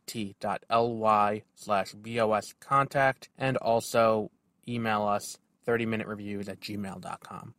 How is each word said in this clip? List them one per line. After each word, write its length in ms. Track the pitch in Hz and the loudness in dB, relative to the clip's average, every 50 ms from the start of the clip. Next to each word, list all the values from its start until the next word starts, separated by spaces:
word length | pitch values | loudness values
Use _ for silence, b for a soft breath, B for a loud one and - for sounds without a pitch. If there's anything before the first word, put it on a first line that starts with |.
| _ | _
T 300 | - - 120 107 98 101 - | -10 -8 -6 -6 -8 -8 -6
dot 240 | - 104 98 - - - | -4 -4 -4 -4 -2 0
L 240 | 117 117 117 120 117 | 2 2 2 2 0
Y 500 | 113 110 110 107 107 104 104 107 107 - _ _ | 0 4 4 6 6 6 4 2 -2 -6 _ _
slash 380 | - - - 104 98 95 - - | -12 -2 0 2 2 2 0 -6
B 260 | 107 104 113 117 117 | -14 -12 -6 0 2
O 140 | 113 107 107 | 2 4 2
S 200 | 104 98 - - _ | 2 0 -4 -10 _
contact, 720 | - - 143 139 139 139 - 143 135 135 131 - - - _ - | -4 0 2 2 2 2 2 2 2 2 2 -2 -6 -20 _ -4
and 200 | 131 135 131 - | -2 -2 0 0
also 720 | - - 117 117 110 - - 117 113 113 113 110 104 - - _ _ _ _ _ _ - | 2 2 2 2 0 2 2 4 6 6 4 2 0 -4 -10 _ _ _ _ _ _ -8
email 360 | 120 117 113 113 107 104 104 | -6 -4 -2 0 0 0 2
us 360 | 104 101 104 - - - - _ _ _ _ _ | 0 0 -2 -2 -6 -14 -16 _ _ _ _ _
thirty 200 | - 117 117 117 | 0 0 0 0
minute 200 | 113 113 107 110 | 0 -2 -4 -4
reviews 420 | - 107 101 107 104 104 101 101 98 | -6 -8 -10 -8 -8 -6 -6 -6 -8
at 120 | 95 92 | -10 -10
gmail 420 | - - 107 101 101 95 92 92 | -10 -10 -8 -6 -8 -8 -8 -10
dot 200 | 90 - - - | -10 -12 -12 -12
com. 340 | - - 101 - - 113 117 | -12 -14 -14 -14 -14 -16 -18